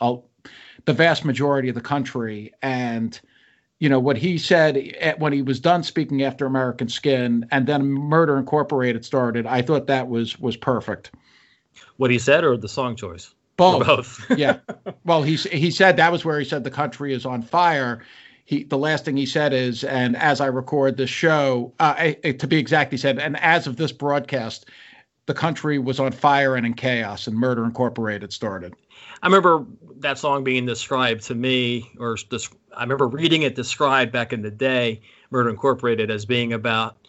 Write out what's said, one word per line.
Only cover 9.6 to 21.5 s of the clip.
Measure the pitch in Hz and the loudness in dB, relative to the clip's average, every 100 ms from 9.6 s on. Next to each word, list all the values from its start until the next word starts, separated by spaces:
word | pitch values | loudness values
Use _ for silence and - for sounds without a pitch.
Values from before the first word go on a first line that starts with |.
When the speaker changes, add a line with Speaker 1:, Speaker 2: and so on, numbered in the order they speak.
Speaker 1:
thought | 127 143 131 | 2 0 2
that | 131 127 | -2 0
was, | 117 113 - | -2 -4 -4
was | 127 113 | -6 -4
perfect. | - 117 - 95 - - _ _ _ _ _ _ - - | -2 -2 -2 -8 -10 -20 _ _ _ _ _ _ -14 -2
Speaker 2:
What | 127 | 2
he | 120 | 2
said | 127 156 | 4 4
or | 160 117 | 4 0
the | 104 | -4
song | - 123 117 | -6 -6 -6
choice? | 95 87 - _ _ - | -12 -16 -20 _ _ 4
Speaker 1:
Both. | 185 147 | 4 4
Speaker 2:
Or | 139 131 | 4 2
both. | - - - | 0 -10 -2
<laughs> | 247 | 0
Speaker 1:
Yeah. | 139 - - - 185 - | 2 0 -4 -14 -14 -8
Well, | 170 165 | 0 0
he | 143 | 2
s-, | 156 | -2
he | - 165 170 | -2 -2 -2
said | 156 190 175 | 4 4 6
that | 165 | 4
was | 170 | 2
where | 165 147 | -2 -4
he | 135 | -2
said | 147 | -6
the | 120 | -6
country | 135 143 - 143 | -4 -6 -6 -6
is | 127 135 | -4 -4
on | 123 | -8
fire. | 117 175 175 147 123 117 - - - _ - | -2 2 4 2 -2 -6 -12 -20 -20 _ -6
He, | 143 | -6
the | 139 135 | -2 -2
last | 151 147 | 0 -2
thing | 156 139 | -2 -2
he | 131 | 0
said | 160 147 | 0 2
is, | 131 127 117 | 0 -2 -4
"And | 131 131 123 117 | -4 0 0 2
as | 156 139 | 2 2
I | 135 | 0
record | 127 127 147 135 131 | -2 -2 0 0 0
this | 127 | -4
show," | - 165 151 139 | 0 2 4 2